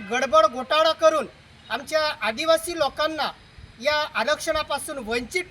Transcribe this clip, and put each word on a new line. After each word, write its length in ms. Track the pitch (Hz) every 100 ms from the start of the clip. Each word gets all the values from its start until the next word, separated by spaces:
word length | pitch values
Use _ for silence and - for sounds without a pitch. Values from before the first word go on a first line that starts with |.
| 196
गडबड 360 | 240 269 311 320
घोटाळा 460 | 247 254 311 320
करून 340 | 320 320 320 208 - - - -
आमच्या 320 | 233 269 311 302 -
आदिवासी 560 | 214 226 320 320 330 330
लोकांना 500 | 277 - 302 311 240 - - - - -
या 140 | 254 302 302 -
आरक्षणापासून 800 | 226 302 330 311 302 285 285 285 214
वंचित 380 | 240 233 359 359